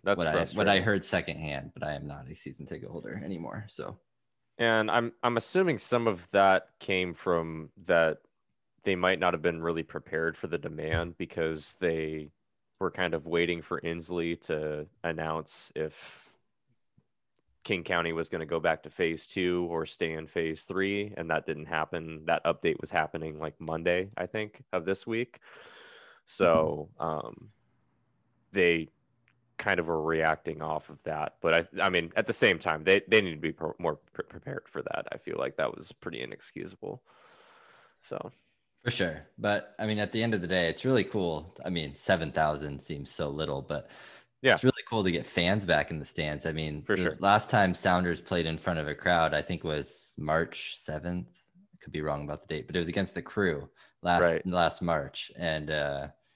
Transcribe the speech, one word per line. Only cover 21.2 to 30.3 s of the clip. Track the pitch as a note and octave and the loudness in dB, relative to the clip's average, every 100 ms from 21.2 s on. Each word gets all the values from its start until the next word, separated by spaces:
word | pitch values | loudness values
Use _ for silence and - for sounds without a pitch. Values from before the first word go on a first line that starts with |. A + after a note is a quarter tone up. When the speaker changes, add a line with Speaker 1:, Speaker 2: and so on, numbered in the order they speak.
| E2 | -2
Speaker 1:
that | D#2 - | -2 -2
didn't | D2+ D#2 | -8 -2
happen. | D#2+ D#2 E2+ E2 D#2 D#2+ | -2 -2 -6 -8 -8 0
That | E2 | 0
update | E2 E2 E2+ D2 | 0 0 0 -2
was | - | -2
happening, | E2+ D#2 E2 D#2+ D2+ | 0 0 -4 -8 -8
like, | D#2 - | -8 -8
Monday, | D#2+ D#2+ E2+ F2 G2 G2+ | -6 -2 0 0 -2 -6
I | F2+ | -6
think, | A2 G#2 - - | -6 -8 -12 -6
of | F#2 | -4
this | E2 G2 - | -2 -4 -2
week. | A2+ B2+ - - - - - - - - - - | -4 -4 -10 -20 -20 -20 -20 -20 -20 -20 -20 -10
So, | - F2+ D#2+ D#2 D2+ D2+ - | 4 6 6 4 0 -6 -6
um, | E2 D#2 - - G#2+ _ _ _ _ _ _ _ _ _ _ | -4 -4 -6 -12 -20 _ _ _ _ _ _ _ _ _ _
they | G2+ F2 E2 D#2+ _ _ _ _ _ _ - | 4 6 4 0 _ _ _ _ _ _ -4
kind | G#2 F2+ | 0 2
of | E2 | 2
were | E2 | 0
reacting | D#2 D#2+ D#2+ | 2 2 2